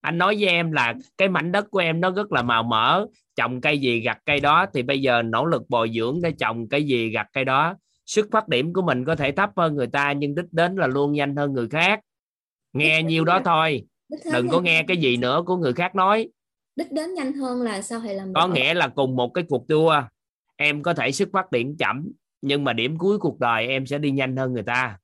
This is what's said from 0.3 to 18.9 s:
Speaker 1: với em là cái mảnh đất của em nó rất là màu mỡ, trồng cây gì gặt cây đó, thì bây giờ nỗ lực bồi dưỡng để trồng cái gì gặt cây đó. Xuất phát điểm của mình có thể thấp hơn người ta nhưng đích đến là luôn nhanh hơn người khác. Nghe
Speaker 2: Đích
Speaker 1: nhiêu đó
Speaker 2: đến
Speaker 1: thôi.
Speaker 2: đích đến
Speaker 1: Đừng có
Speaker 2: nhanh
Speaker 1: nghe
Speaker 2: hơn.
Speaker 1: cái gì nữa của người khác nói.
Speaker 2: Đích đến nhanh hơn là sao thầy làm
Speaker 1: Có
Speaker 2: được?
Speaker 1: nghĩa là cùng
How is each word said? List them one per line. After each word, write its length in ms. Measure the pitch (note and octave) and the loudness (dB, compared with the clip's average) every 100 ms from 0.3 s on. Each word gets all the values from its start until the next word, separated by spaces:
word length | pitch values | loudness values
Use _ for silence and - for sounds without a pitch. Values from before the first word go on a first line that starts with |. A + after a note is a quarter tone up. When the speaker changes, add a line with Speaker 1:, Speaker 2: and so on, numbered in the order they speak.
| G#3+ | 2
Speaker 1:
với 120 | G3+ | 2
em 240 | E3+ E3+ | 2 2
là 220 | D3+ A#2 A#2+ - - | 2 0 -2 -14 -2
cái 120 | G3 | 0
mảnh 220 | F3+ E3 | 2 0
đất 200 | G3 G#3 | -2 0
của 80 | G3 | 0
em 220 | E3+ E3 | 0 0
nó 100 | F#3 | 0
rất 200 | F#3 G#3 | -2 -2
là 100 | C#3+ | -2
màu 220 | A#2+ A2+ | 2 0
mỡ, 420 | A#2 A2+ A#2+ F3 G#3 _ _ - | 2 2 4 2 0 _ _ -4
trồng 260 | A#2 B2+ | -2 0
cây 160 | D3 D3 | -2 0
gì 220 | C3+ A#2 | 0 0
gặt 180 | A#2 A2 - | -2 -4 -2
cây 140 | C#3+ | 0
đó, 260 | D3 D#3 F#3+ | 4 2 2
thì 100 | - | -2
bây 180 | B2 C#3 | -2 0
giờ 200 | C3+ A#2+ | 2 2
nỗ 240 | A2+ A2+ D#3 | 2 0 0
lực 240 | D3+ - | -2 0
bồi 220 | A#2+ A2+ A2+ | 0 0 0
dưỡng 260 | A#2 D#3+ | -2 -2
để 100 | E3+ | -4
trồng 380 | C3+ A2+ A2+ A2+ | -2 -4 -4 -4
cái 140 | C#3+ | -2
gì 260 | D3+ B2 A2+ | 0 0 0
gặt 180 | A2 G#2 | -4 -4
cây 120 | C#3 C3 | -4 0
đó. 300 | C3+ D#3+ G3 _ _ - | 2 0 -4 _ _ -2
Xuất 200 | G#3+ G#3+ | -2 2
phát 160 | A3 G#3+ | -2 0
điểm 260 | B2 D3+ | 0 0
của 80 | F3+ | 0
mình 240 | E3+ B2+ B2+ | 0 0 0
có 100 | D#3+ | 0
thể 160 | C#3 | 0
thấp 180 | C#3+ G3+ - | 0 -2 0
hơn 200 | E3 D3 | 0 0
người 120 | A#2+ | -2
ta 240 | C#3 C#3+ | 0 0
nhưng 240 | C#3+ C#3+ C#3+ | 0 -2 -4
đích 100 | F3 | -4
đến 240 | E3 F3 F#3+ | 0 0 2
là 120 | C#3 | 0
luôn 240 | C#3 C#3+ | 2 0
nhanh 240 | D3 C#3+ C#3 | 0 -2 -2
hơn 180 | C#3+ | -2
người 160 | C3+ A#2 | -2 -2
khác. 300 | D3 F3+ G#3+ _ _ _ _ _ _ _ | 0 0 0 _ _ _ _ _ _ _
Nghe 280 | C3+ D3+ D#3+ | -2 2 2
Speaker 2:
Đích 40 | E3 | 2
Speaker 1:
nhiêu 200 | D#3+ E3 | 2 2
đó 80 | |
Speaker 2:
đến 100 | F#3 | 2
Speaker 1:
thôi. 400 | F3+ D#3+ D#3+ C3+ - _ _ | 2 2 2 -2 -8 _ _
Speaker 2:
đích 100 | D4+ E4 | -12 -4
đến 80 | |
Speaker 1:
Đừng 160 | B2 A#2+ | -2 2
có 60 | E3+ | 0
Speaker 2:
nhanh 80 | |
Speaker 1:
nghe 140 | F3 D#3+ | 2 0
Speaker 2:
hơn. 80 | D#3+ | 2
Speaker 1:
cái 100 | F3+ | 0
gì 200 | C#3 B2 | 2 2
nữa 260 | B2 D3 F3 | 0 0 0
của 120 | F3+ | -2
người 160 | D3+ | 0
khác 220 | B2 F3 G3 | -2 -2 0
nói. 340 | F#3+ G#3+ A3+ _ _ _ _ - | 2 2 -2 _ _ _ _ -10
Speaker 2:
Đích 160 | E4 | -6
đến 220 | C#4 D#4+ | -4 -6
nhanh 200 | F#4 C4 | -6 -6
hơn 280 | C#4 C4 B3 | -4 -4 -4
là 200 | A#3+ G3 | -4 -6
sao 180 | - A#3 | -8 -8
thầy 160 | A3+ G3 | -6 -8
làm 180 | F#3+ | -4
Speaker 1:
Có 140 | F#3 F3+ | 0 2
Speaker 2:
được? 60 | |
Speaker 1:
nghĩa 200 | D#3+ C3 | 2 2
là 140 | F3 | 2
cùng 280 | C#3 | 0